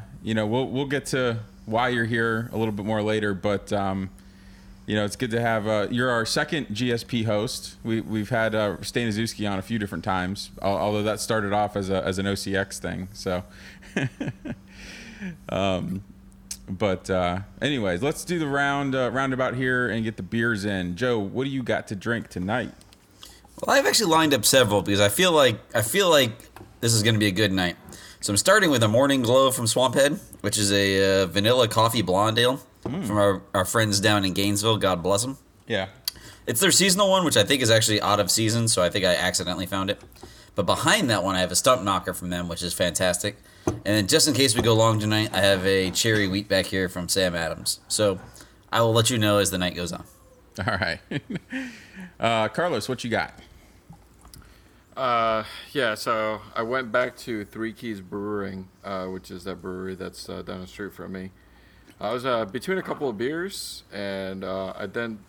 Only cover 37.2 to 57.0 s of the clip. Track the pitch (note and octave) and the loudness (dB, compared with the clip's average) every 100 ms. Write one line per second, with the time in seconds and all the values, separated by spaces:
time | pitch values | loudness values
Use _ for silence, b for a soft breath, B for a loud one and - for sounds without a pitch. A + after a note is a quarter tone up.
37.2 | D#3+ A#2 G2+ C#3+ A2+ A2+ A2 G#2+ F#2 G2+ | 4 4 4 4 4 4 4 2 2 2
38.2 | F#2 - A2 A#2 A2+ - F2 G2+ F#2 F2 | 2 2 2 2 0 2 2 2 2 2
39.2 | F#2 F2+ F2 F2 F#2 G2 G2 - - B | 0 -2 -4 -4 -4 -4 -4 -4 -8 B
40.2 | B B B - F2+ G2+ C3+ G#3+ D#3 G2+ | B B B -4 0 2 4 2 2 0
41.2 | F#2 F#2 F2+ F2 C3+ B2+ G2 F#2 F#2 F2+ | 0 0 0 2 2 2 2 -2 -2 -6
42.2 | F2+ F2 F2 E2+ F2 - F2+ - F#2 F2+ | -6 -6 -6 -6 -6 -2 -2 2 0 0
43.2 | G#2 - B B B B - G#2+ G2 D#3 | -4 -8 B B B B 0 0 4 4
44.2 | D#3 A#2+ C3+ A#2+ A2+ A2 A2+ G#2+ G#2+ G#2+ | 4 4 2 4 4 6 6 4 2 0
45.2 | G#2+ F#2 G2 G2 F#2 G2 F#2 F2 A#2 G#2+ | 0 2 4 4 4 2 2 0 0 2
46.2 | G2 F#2+ G2+ F#2+ F#2 F#2+ F2+ F2+ F2 G2 | 2 -2 0 0 0 -2 -2 -4 -4 0
47.2 | F#2 E2+ D#2+ D#2+ - - - - G#2 F#2 | 0 0 -4 -6 -6 -8 -6 0 0 0
48.2 | - B B B - A2+ A#2 A2+ A2+ A#2+ | -8 B B B -4 0 4 4 2 2
49.2 | G#2+ G#2 F#2 F#2 F2+ E2+ F2 F2 - - | 4 4 2 0 -2 -4 -8 -8 -14 -20
50.2 | - - _ - G2 F#2+ F2+ D#2 - C#3+ | -20 -20 _ -8 -4 -2 -2 -4 -6 -10
51.2 | - G3+ - C4 B3+ A3+ B G3 F3+ B | -8 -12 -10 -10 -10 -14 B -18 -18 B
52.2 | A2+ A2+ G#2+ - F3 B2 - B2+ A#2+ G#2 | 0 0 0 -2 -2 -2 -4 -6 -2 -2
53.2 | D#2+ - - b b b _ - - - | -4 -10 -20 b b b _ -20 -20 -20
54.2 | - - b b b b b - C3 A#2 | -20 -20 b b b b b -2 2 2
55.2 | A2+ A2 G#2+ B B C#3+ A#2 G#2+ B2+ A2 | 2 0 -4 B B -2 0 -2 -2 0
56.2 | G#2+ G#2+ - - A2+ C3 B2 B2 | 0 -4 -8 -6 -2 -4 -2 0